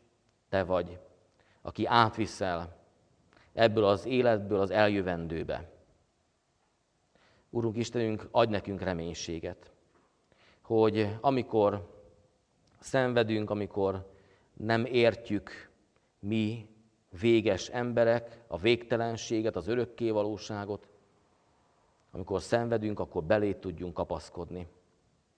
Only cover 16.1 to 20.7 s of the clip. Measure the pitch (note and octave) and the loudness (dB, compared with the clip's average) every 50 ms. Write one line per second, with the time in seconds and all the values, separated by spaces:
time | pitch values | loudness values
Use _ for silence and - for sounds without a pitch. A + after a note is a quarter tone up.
16.1 | _ _ - G2+ A2 A2 A2 G#2+ A2+ A#2 G#2+ - - _ _ _ _ _ _ _ | _ _ -6 -2 0 0 0 0 -2 -6 -10 -16 -20 _ _ _ _ _ _ _
17.1 | - F2 F#2+ A#2 A#2 A2+ G#2 G#2+ G2 F2+ - - - B2 B2 A#2+ A#2+ A#2 A#2 A2+ | -8 -2 2 4 4 4 4 4 0 0 -2 -6 -6 -4 -4 -2 0 2 4 4
18.1 | A#2 A#2+ A#2 - - - - - - E2+ E2+ A2+ A#2+ A#2 - - B2 A2+ A#2 A#2 | 2 2 -2 -6 -16 -20 -14 -10 -6 0 2 4 4 2 2 -2 -2 -2 -2 -2
19.1 | A2+ G#2+ - - A#2 A2 A2 A2 G#2 F#2 E2+ F#2 A#2 B2 A#2 A#2 - - A#2 A2+ | -4 -6 -6 -4 -2 -2 -2 -2 -4 -4 -4 -4 -2 -2 -2 -4 -4 -4 -2 -2
20.1 | A2 G#2 G#2 G#2+ A2 G2 - - A2 G#2 G2+ G2+ | 0 0 0 -2 -4 -6 -8 -10 -10 -8 -8 -8